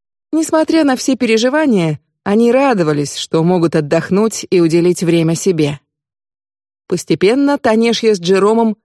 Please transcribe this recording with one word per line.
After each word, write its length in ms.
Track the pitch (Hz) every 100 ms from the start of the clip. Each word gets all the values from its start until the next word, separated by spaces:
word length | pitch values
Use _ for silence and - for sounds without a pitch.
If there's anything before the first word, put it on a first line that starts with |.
| _ _ _
Несмотря 520 | 311 320 320 311 330
на 120 | 285 254
все 200 | - 262
переживания, 840 | 240 226 247 294 311 208 165 147 _ _
они 280 | - 208 233
радовались, 640 | 254 277 214 156 147 147 -
что 280 | - 160
могут 320 | 165 185 165 160
отдохнуть 720 | 147 165 - 185 220 - -
и 100 | 185
уделить 440 | 170 170 175 175
время 320 | 165 170 165 165
себе. 440 | 196 165 147 147 _ _ _ _ _ _ _ _ _ _ -
Постепенно 720 | 180 - 160 185 262 285 285
Танешья 560 | 240 220 233 220 226 202
с 40 |
Джеромом 580 | 170 190 202 226 226 208